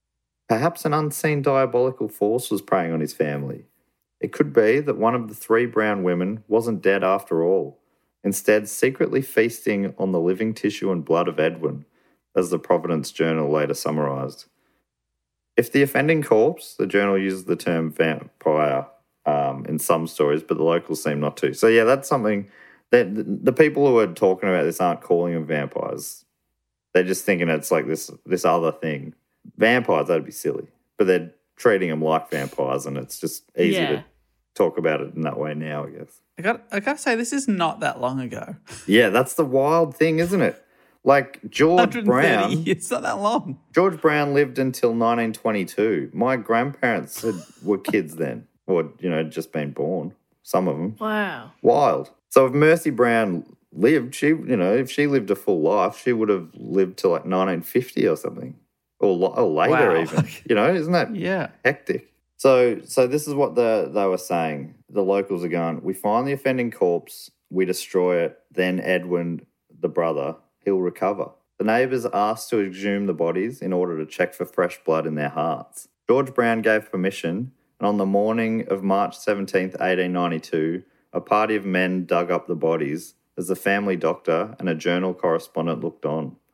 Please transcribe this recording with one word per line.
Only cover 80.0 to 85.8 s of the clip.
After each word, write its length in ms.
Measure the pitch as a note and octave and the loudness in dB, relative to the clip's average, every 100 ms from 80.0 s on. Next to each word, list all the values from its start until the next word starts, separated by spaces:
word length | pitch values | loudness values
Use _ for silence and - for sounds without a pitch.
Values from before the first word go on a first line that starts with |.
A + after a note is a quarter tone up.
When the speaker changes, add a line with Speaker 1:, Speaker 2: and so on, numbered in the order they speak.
| F2+ | 0
Speaker 1:
ninety-two, 680 | F2+ F2 D#2+ - D#2+ D#2+ F2+ - _ _ | -2 -2 -4 -4 -2 -2 -4 -10 _ _
a 80 | F2+ | -8
party 340 | - G#2+ G#2+ G#2+ | 0 2 2 0
of 100 | G2 | -2
men 400 | F#2 F#2 F#2 E2+ | 0 0 -2 0
dug 260 | F2 F2 | 0 0
up 160 | F2 - | -2 -4
the 80 | E2 | -2
bodies 600 | D#2+ E2 C#2+ D#2+ - _ _ - | 0 0 -2 -6 -10 _ _ -8
as 100 | F2 | -6
the 80 | F2+ | -4
family 400 | G2+ G2+ G2+ F2 | -2 0 0 -2
doctor 600 | D#2+ E2 - E2 G#2 - | -2 -2 -2 -2 -2 -6
and 80 | F#2 | -4
a 80 | D#2 | -2
journal 380 | F2+ F2+ F#2 | 0 0 -2
correspondent 640 | F2+ F2+ E2 - E2 E2 D2 | -2 -2 -2 -2 -4 -4 -4